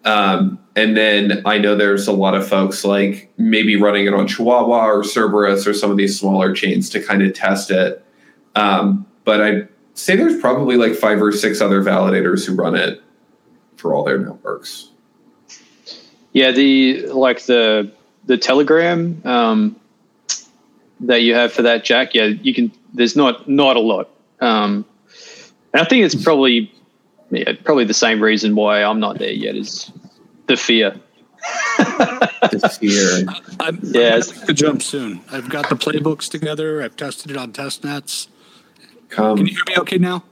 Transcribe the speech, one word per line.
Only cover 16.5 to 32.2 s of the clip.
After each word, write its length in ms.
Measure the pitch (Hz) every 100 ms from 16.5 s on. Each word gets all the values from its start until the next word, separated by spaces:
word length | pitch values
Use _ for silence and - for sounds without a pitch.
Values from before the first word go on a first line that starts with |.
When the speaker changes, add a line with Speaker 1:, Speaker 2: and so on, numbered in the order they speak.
Speaker 2:
the, 560 | 127 139 135 131 131 120
like, 380 | 135 131 120
the, 460 | - 120 110 107 101 _ _ _
the 120 | - 123
Telegram, 840 | - 135 147 160 170 170 170 165
um, 500 | - 120 113 110 107 113 _ _ _ _ - - - _ _ _ _ _
that 200 | 123 120
you 120 | 117
have 180 | 117 120
for 80 | -
that, 240 | 117 117
Jack, 280 | - 120 131
yeah, 120 | 117
you 280 | 107 104 131
can, 180 | 127 117 _ _
there's 220 | 123 117
not, 320 | 147 135 117 -
not 300 | 139 139 123
a 20 |
lot. 300 | 110 95 98 _ _ _
Um, 440 | 120 110 104 101 107 _ _ - - - - _ _
and 80 | 139
I 40 |
think 180 | 170 254
it's 100 | 190
probably, 580 | 110 165 147 131 117 107 _ _ _ _ _ _
yeah, 220 | - - -
probably 220 | - 143
the 80 | 110
same 280 | 110 113 110
reason 340 | 110 107 110
why 280 | 107 104 104
I'm 160 | 104 107
not 200 | 104 -
there 120 | -
yet 240 | 107 107
is 360 | 104 104 - - - - _ _ _ -
the 100 | 123
fear. 380 | - 117 101 - _ _ _ _ 659 719 571 554
<laughs> 0 |
Speaker 1:
The 1000 | 240 - 233 247